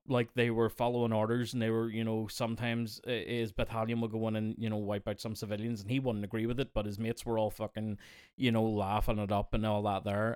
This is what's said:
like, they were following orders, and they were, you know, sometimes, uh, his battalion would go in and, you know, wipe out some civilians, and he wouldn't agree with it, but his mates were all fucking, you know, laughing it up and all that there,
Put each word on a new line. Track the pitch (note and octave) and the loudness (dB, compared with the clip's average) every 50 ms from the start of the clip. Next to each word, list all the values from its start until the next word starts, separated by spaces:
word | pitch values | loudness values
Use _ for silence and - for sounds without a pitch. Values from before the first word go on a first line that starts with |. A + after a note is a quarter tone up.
| _ | _
like, | - C3 B2 A#2+ - - | 0 2 2 2 2 2
they | B2 A#2 A#2+ | 2 2 4
were | A2+ A2+ A#2 A2 | 4 4 4 2
following | - - B2 A#2+ A#2+ A#2+ A#2+ A#2 A2+ | 2 2 0 2 2 2 2 4 4
orders, | A2 A2 A2 A#2 B2 A#2+ A2 - | 4 4 4 2 2 0 0 0
and | B2 | 0
they | A2+ A2+ | 2 2
were, | A2+ A2+ A2+ A#2 | 2 2 0 0
you | G#2+ A2+ A2+ | 0 -2 0
know, | A2+ A2 A2 A2 G2+ | 0 0 0 -2 -4
sometimes, | - - B2+ A2+ A#2 A2 B2+ A#2 A#2 A#2 A#2 A2 G#2 - - - | -4 -2 -2 -2 -2 -2 -2 -2 0 0 -2 -4 -6 -8 -6 -4
uh, | |
his | B2 A2 - - A#2 A#2+ A2+ A2+ A2 | -4 -4 -2 -2 -2 -2 -2 -2 0
battalion | - B2 A#2 A#2+ A#2 A2 A2+ A#2 A#2 | -2 -2 -2 0 -2 0 0 0 0
would | A2+ A2+ | 0 -2
go | G#2+ A2+ A2 A2+ | -2 -2 -2 0
in | A2 | 0
and, | A2 G#2+ A2 A2 - | 0 -2 -2 -4 -4
you | A2+ A2 | -4 -2
know, | G#2+ G#2+ | -2 -2
wipe | G#2 G2+ G#2 G#2 - - | -2 -2 -2 -2 -2 -4
out | G#2 - | -6 -6
some | - A2+ A2 | -6 -8 -6
civilians, | - - G2+ G#2+ G#2 G#2+ A#2+ A#2+ G#2 | -6 -6 -4 -4 -4 -2 -2 -4 -4
and | G2 G2+ | -4 -2
he | B2+ C3+ | -2 0
wouldn't | C3 B2+ A2+ G#2 G#2 | 0 0 0 -2 -2
agree | G2+ - A2+ A2+ | -2 -2 0 0
with | A#2 B2 B2 | 0 0 -2
it, | C3+ - - | -2 -2 -2
but | A2 G2+ | -2 -2
his | G#2 G2+ G2 | -2 -2 -4
mates | A2+ A2+ A#2 - - | -2 -2 -4 -4 -2
were | B2 A2+ A2 | -2 0 2
all | G#2+ G#2+ | 2 0
fucking, | - - A2 G2+ - A2 A2 A2 G#2 - - - - - - - _ | 0 -4 -6 -6 -4 -4 -4 -4 -4 -6 -10 -16 -20 -20 -20 -18 _
you | - C3 B2 | 0 2 4
know, | A2+ A2+ A2 | 4 4 4
laughing | A2+ G#2+ G#2 G2 F#2+ G#2 G#2+ - - A2+ G#2 | 4 2 2 0 2 2 0 2 2 0 0
it | G#2 G2 | 0 0
up | G#2 G2+ G#2 - - | 0 0 0 0 0
and | A2+ G#2+ | 0 2
all | A2 G#2+ G#2 G#2 | 2 2 2 2
that | G#2 G2+ G2 F2 | 0 0 0 0
there, | G#2 G2+ G2+ G#2+ A2+ A#2 | 0 0 0 0 0 -2